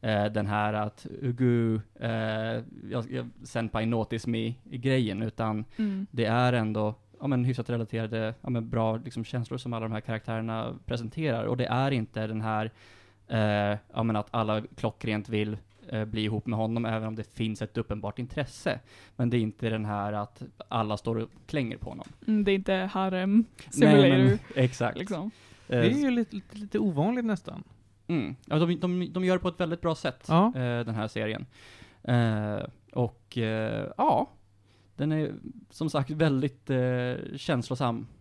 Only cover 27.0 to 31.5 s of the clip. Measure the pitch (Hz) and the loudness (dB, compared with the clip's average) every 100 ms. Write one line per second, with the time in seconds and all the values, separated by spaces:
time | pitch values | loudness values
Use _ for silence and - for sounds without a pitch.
27 | 170 247 226 208 - - - - _ _ | 0 0 -2 -4 -6 -14 -16 -20 _ _
28 | _ 170 98 131 - 156 170 170 180 180 | _ -2 -2 -6 -2 2 2 2 0 -2
29 | 180 180 185 185 185 165 175 170 170 156 | -2 -2 2 2 0 -4 -4 -2 -2 -2
30 | - - - 160 208 180 123 120 113 110 | -4 -6 2 4 4 2 -2 -2 -2 -4
31 | 107 - 110 110 127 | -4 -4 -4 -4 -8